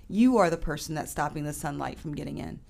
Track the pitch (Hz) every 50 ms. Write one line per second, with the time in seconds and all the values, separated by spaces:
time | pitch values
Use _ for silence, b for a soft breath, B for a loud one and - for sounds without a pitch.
0 | b b - 208 247 254 254 220 180 165 165 165 165 170 147 147 - - 156 151
1 | - - - 165 147 147 147 151 147 147 147 - - 147 143 143 135 131 - -
2 | - 160 147 151 147 - 147 147 - 78 - - -